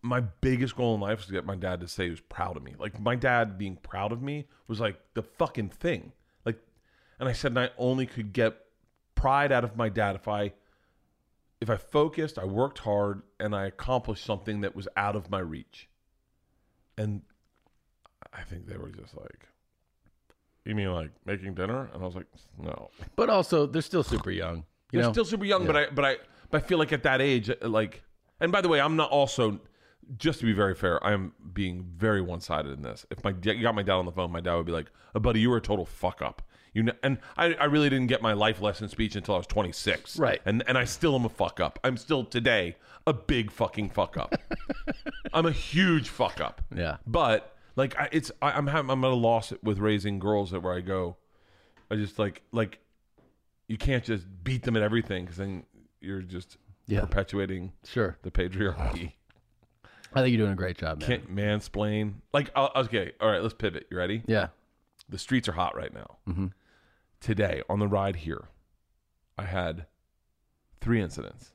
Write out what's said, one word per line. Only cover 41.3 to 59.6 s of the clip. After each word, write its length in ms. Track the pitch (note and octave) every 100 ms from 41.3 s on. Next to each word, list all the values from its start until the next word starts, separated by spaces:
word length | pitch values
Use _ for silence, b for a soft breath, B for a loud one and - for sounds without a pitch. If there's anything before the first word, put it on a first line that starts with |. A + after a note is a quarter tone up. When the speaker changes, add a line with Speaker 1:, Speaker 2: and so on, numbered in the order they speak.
| - F2 -
Speaker 1:
up. 180 | E2 -
I'm 120 | C3 B2
still 280 | - D3+
today 520 | A#2+ B2 A#2 A2+ F2 E2 B B -
a 60 |
big 380 | C3 - C3+ G#2+
fucking 380 | - G#2 - G2+
fuck 260 | - F#2 D#2+
up. 180 | - - - - - -
Speaker 2:
<laughs> 480 | - - D#4 - -
Speaker 1:
I'm 140 | D#3 E3
a 60 |
huge 560 | C#3+ - D3+ F#3 D#3+ A#2+
fuck 320 | - A2 -
up. 200 | D2+ - -
Speaker 2:
Yeah. 220 | - E2 D2+ -
Speaker 1:
But 500 | C#3 C#3 A2 - - b -
like, 200 | C3+ -
I, 100 | C#3+
it's, 180 | D#3 - -
I, 80 | C#3
I'm 140 | C#3+ C#3+
ha-, 120 | D3+ C3+
I'm 160 | C3
at 60 | C3
a 40 |
loss 380 | B2+ A#2 A2+ - -
with 160 | G#2+ G2
raising 400 | G#2+ G#2 G2 G2
girls 320 | F#2+ G#2 G2
that 100 | F#2
where 140 | F2+
I 60 | F2+
go, 360 | F2+ F#2+ F2+ F2 _ b b b b b b
I 40 | G#2+
just 220 | G#2 -
like, 240 | G#2 - _
like, 300 | A2+ A2 - _ _ _ _ _ _ _ _ _
you 80 | A2
can't 240 | - B2+
just 220 | A#2 G#2+ F2+ F#2+
beat 220 | F2 C3
them 120 | B2+ A2+
at 60 |
everything 440 | G#2 A#2 A2+ F#2+ F2+
'cause 100 | E2+
then 280 | G2 F#2+ - G#1+ - _
you're 220 | F#2 G2
just 340 | F2+ F2+ - - _ - -
Speaker 2:
Yeah. 140 | G2+
Speaker 1:
perpetuating 680 | D#2+ G2 G2 G2 F#2+ F#2+ F#2 - -
Speaker 2:
Sure. 320 | B2+ G2+ E2
Speaker 1:
the 80 | F2+
patriarchy. 800 | - F2+ F#2+ G2+ D#2+ B1 E2 E2+ - _ _ _ _